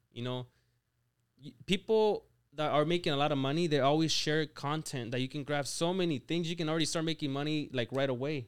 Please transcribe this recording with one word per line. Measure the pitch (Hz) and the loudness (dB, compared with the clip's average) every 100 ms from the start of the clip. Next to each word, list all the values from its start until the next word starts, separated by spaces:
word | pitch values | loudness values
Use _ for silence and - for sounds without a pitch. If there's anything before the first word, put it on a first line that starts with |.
| _ | _
You | 117 | -8
know, | 123 127 120 _ _ _ _ _ _ _ _ _ | -6 -6 -8 _ _ _ _ _ _ _ _ _
y-, | 143 - - | -20 -10 -2
people | 202 - 220 214 190 - _ _ | -2 2 4 4 0 -6 _ _
that | 143 151 | -4 2
are | 135 | 2
making | 151 175 175 | 4 2 2
a | 139 | 2
lot | 151 | 2
of | 139 | 2
money, | 135 156 175 | 0 0 2
they | 147 | 4
always | 131 156 160 | 4 4 2
share | - - 151 151 | 0 0 0 -2
content | - 139 156 151 135 113 | -4 -4 -4 -4 -6 -4
that | 123 | -4
you | 127 | -4
can | 151 | -6
grab | 139 143 139 | -4 -4 -2
so | - 170 | -2 0
many | 185 175 139 | 2 0 0
things. | - 165 165 | -2 -2 -2
You | 180 | -2
can | 156 | -2
already | 160 | 0
start | 151 170 | 0 0
making | 160 156 147 | -2 -2 -2
money, | 135 151 156 143 | -2 -2 -2 -2
like, | 131 117 | -2 -2
right | 131 135 | 0 0
away, | 123 139 151 | 0 -2 -4